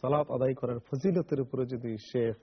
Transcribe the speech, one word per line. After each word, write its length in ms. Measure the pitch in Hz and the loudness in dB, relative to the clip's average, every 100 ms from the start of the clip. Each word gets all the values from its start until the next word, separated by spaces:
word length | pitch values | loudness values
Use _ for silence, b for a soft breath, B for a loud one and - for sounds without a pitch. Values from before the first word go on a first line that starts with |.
সালাত 300 | 127 147 147 | 0 2 2
আদায় 220 | 127 131 | 0 0
করার 260 | 127 123 120 | 0 -2 -4
ফজিলতের 600 | - 139 190 180 156 139 | -4 -2 2 2 2 -2
উপরে 240 | 127 131 123 | -2 -2 -2
যদি 320 | 123 120 107 | -4 -4 -6
শেখ 380 | - 123 113 107 | -4 0 0 0